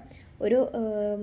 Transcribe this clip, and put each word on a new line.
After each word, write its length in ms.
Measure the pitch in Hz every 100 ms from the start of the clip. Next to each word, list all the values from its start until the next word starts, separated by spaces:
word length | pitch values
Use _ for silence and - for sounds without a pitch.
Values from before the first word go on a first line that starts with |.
| - - - -
ഒരു, 320 | 208 247 -
ഏഹ്, 420 | 240 220 214 208 208